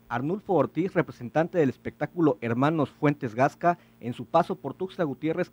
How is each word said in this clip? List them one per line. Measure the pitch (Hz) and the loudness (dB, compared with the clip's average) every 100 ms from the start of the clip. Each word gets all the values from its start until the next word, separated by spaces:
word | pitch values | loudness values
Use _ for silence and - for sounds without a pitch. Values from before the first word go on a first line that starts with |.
| - | -8
Arnulfo | 120 143 208 - | -6 -4 -6 0
Ortiz, | 170 123 156 185 | 2 2 0 -2
representante | 175 147 - 120 151 170 180 | -2 -2 -8 -4 -2 0 2
del | 135 | 2
espectáculo | - - - 147 180 151 - | 0 -10 -8 -6 2 2 2
Hermanos | 117 117 143 165 131 | -2 0 0 2 -2
Fuentes | - 147 147 123 | 0 0 0 -4
Gasca, | 110 139 - 170 175 _ _ | 0 0 2 0 0 _ _
en | 113 | -10
su | 120 120 | -10 0
paso | 165 175 | 0 0
por | 180 135 | -4 -8
Tuxtla | - 185 - | -8 -8 -4
Gutiérrez | 156 123 156 165 175 | -4 -2 -4 -2 -4